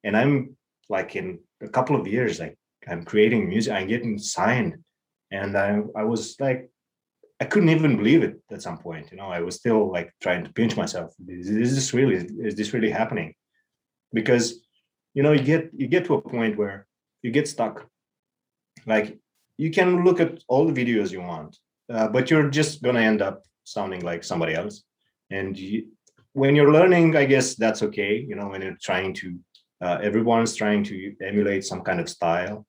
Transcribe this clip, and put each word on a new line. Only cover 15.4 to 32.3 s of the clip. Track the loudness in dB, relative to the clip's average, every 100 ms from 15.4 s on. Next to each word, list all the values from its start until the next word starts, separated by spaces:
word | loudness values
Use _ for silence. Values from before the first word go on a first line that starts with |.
| 4
get, | 0 0 -6
you | 0
get | 0 2
to |
a | -2 -2 -2
point | -2 -2
where | -4 -6 _ _ _ _
you | -2
get | 0 0
stuck. | -4 -4 -4 -20 _ _ _ _ _ _ _ _ _ 0
Like, | 0 0 -12 _ _ _ -6
you | -2
can | 2 4 4
look | 4 4
at | 0 -2 0
all | 2 2
the | 0
videos | 0 0 -2
you | -6
want, | -10 -10 -12 _ _ _ -8
uh, | -2 0
but | 0 2
you're | 2 4
just | 0 -2 -2
gonna | 0 2
end | 4 2
up | -2 -4 _ _
sounding | -12 -8 -6 -6
like | -6 -8
somebody | -6 -4 -2
else. | -2 -6 -12 _ _ _ _ _
And | -8 -6 -8
you, | -6 -6 -8 _ _ _ _
when | 0 4 8
you're | 8
learning, | 8 8 8 6 4
I | 4
guess | 4 2
that's | 0 0 0 -4
okay. | -2 -2 -2 -4
You |
know, | -10 -8
when | -8
you're | -10 -10
trying | -4 -2 -2
to, | -6 -12 -14 _ _ _ _
uh, | -4 -2
everyone's | 0 0 2 2 2 -2
trying | 0 0
to | 0 -8 -12 -10
emulate | -4 0 0 -2
some | -4 -6
kind | -4 -4
of | -4
style | -4 -2